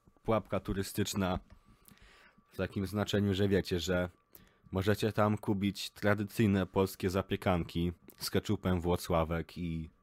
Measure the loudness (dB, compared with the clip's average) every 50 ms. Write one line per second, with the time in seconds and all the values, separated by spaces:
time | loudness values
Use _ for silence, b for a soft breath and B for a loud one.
0 | _ _ _ _ -2 0 0 0 0 -2 -4 -4 -2 -2 -2 -2 -4 -4 -2 -2
1 | -2 -2 0 -2 0 0 0 -2 -4 -10 -20 -20 b b b b b b b b
2 | b b b b b b b b b _ -8 -6 -6 -4 -4 -4 -4 -2 -2 -2
3 | -2 0 2 2 2 2 2 2 2 4 4 2 2 2 -2 -2 0 0 0 0
4 | 0 -2 -6 _ _ _ B B B B B B B B -4 -2 0 0 0 0
5 | 0 -2 0 2 2 2 2 0 0 -2 0 0 0 0 -2 -2 -8 -12 -8 -2
6 | 2 2 2 2 0 -4 0 2 4 4 4 4 2 0 2 0 0 0 0 -2
7 | -2 -2 0 0 -2 -2 -2 -2 0 2 2 2 0 -2 -2 -2 -2 -2 -2 -6
8 | _ -20 -16 -10 -8 -4 -2 -2 -2 -2 -2 -2 0 0 0 0 0 0 0 0
9 | 0 0 0 0 0 0 -2 -4 -4 -6 -8 -8 -6 -6 -4 -6 -8 -10 -14 _